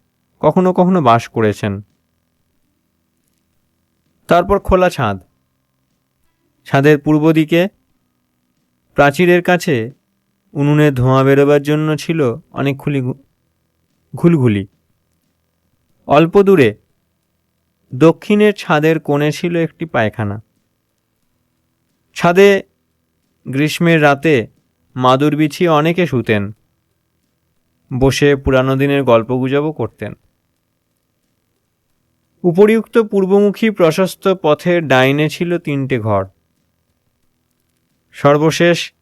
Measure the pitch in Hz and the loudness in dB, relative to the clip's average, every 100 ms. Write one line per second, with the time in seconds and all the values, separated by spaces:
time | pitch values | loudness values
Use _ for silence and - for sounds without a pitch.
0 | _ _ _ _ 151 165 185 185 180 190 | _ _ _ _ -2 0 0 2 0 2
1 | 131 117 - - 110 101 107 98 104 _ | 2 2 0 -2 -2 -2 -6 -8 -12 _
2 | _ _ _ _ _ _ _ _ _ _ | _ _ _ _ _ _ _ _ _ _
3 | _ _ _ _ _ _ _ _ _ _ | _ _ _ _ _ _ _ _ _ _
4 | _ _ - 170 185 196 - 185 180 - | _ _ 0 0 2 -2 0 0 0 0
5 | 117 98 - _ _ _ _ _ _ _ | -6 -6 -12 _ _ _ _ _ _ _
6 | _ _ _ _ _ _ - 139 139 147 | _ _ _ _ _ _ -4 2 4 2
7 | 151 151 156 160 156 170 185 - _ _ | 2 0 2 0 0 0 -2 -6 _ _
8 | _ _ _ _ _ _ _ _ _ - | _ _ _ _ _ _ _ _ _ 0
9 | 143 139 180 175 175 175 - 131 113 - | 0 2 2 2 0 -2 -2 -4 -6 -14
10 | _ _ _ _ _ 165 143 151 151 131 | _ _ _ _ _ -4 0 2 0 0
11 | 127 131 135 139 143 147 143 151 156 151 | 0 2 2 2 4 2 0 -2 -2 -6
12 | - 165 131 113 - - 135 139 147 143 | -6 -4 -2 -4 -12 -8 -6 -6 -6 -6
13 | 127 131 _ _ _ _ _ _ _ _ | -6 -10 _ _ _ _ _ _ _ _
14 | _ - 170 165 123 101 98 _ _ _ | _ -2 2 2 2 0 -6 _ _ _
15 | _ _ _ _ _ _ _ _ _ _ | _ _ _ _ _ _ _ _ _ _
16 | - 143 165 202 196 190 117 104 _ _ | 0 2 4 2 4 4 2 0 _ _
17 | _ _ _ _ _ _ _ _ _ 127 | _ _ _ _ _ _ _ _ _ 0
18 | 160 160 - 208 208 202 - 151 156 160 | 2 2 -2 2 2 0 -4 -2 0 -2
19 | 151 143 151 147 175 170 165 - 160 135 | -2 -2 -2 -4 -6 -4 -6 -6 -8 -4
20 | 110 - 104 104 - _ _ _ _ _ | -4 -4 -8 -8 -14 _ _ _ _ _
21 | _ _ _ _ _ _ _ _ _ _ | _ _ _ _ _ _ _ _ _ _
22 | _ - 175 175 202 196 - _ _ _ | _ -2 0 4 4 4 -4 _ _ _
23 | _ _ _ _ - 131 151 - 170 165 | _ _ _ _ -10 -4 -4 -2 0 2
24 | 147 139 160 139 107 _ _ _ _ 131 | 2 2 0 0 -2 _ _ _ _ -2
25 | 127 131 147 143 151 - 175 151 156 170 | 0 2 0 0 -4 -2 0 0 0 -2
26 | 170 127 113 107 101 107 _ _ _ _ | -2 -4 -2 -4 -4 -12 _ _ _ _
27 | _ _ _ _ _ _ _ _ _ 131 | _ _ _ _ _ _ _ _ _ -2
28 | 135 - 147 139 139 131 131 135 139 143 | 0 2 2 2 0 0 0 -2 0 -2
29 | 127 117 110 127 131 139 151 151 110 - | 2 0 0 -4 -2 -2 -4 -6 -10 -10
30 | 104 - _ _ _ _ _ _ _ _ | -16 -16 _ _ _ _ _ _ _ _
31 | _ _ _ _ _ _ _ _ _ _ | _ _ _ _ _ _ _ _ _ _
32 | _ _ _ _ 180 170 214 226 214 233 | _ _ _ _ -4 2 2 2 0 -2
33 | 214 196 185 202 202 190 226 208 170 160 | -2 -2 0 2 0 0 -4 0 0 0
34 | 185 - 190 185 156 147 175 175 151 131 | -4 -4 -4 -2 -2 -2 0 -2 0 0
35 | 131 143 151 - 175 170 160 139 131 131 | 2 0 -2 -4 -6 -6 -6 -6 -4 -4
36 | 107 101 95 _ _ _ _ _ _ _ | -2 -4 -6 _ _ _ _ _ _ _
37 | _ _ _ _ _ _ _ _ _ _ | _ _ _ _ _ _ _ _ _ _
38 | _ - 143 147 156 151 170 165 - _ | _ -2 2 2 0 0 0 0 -4 _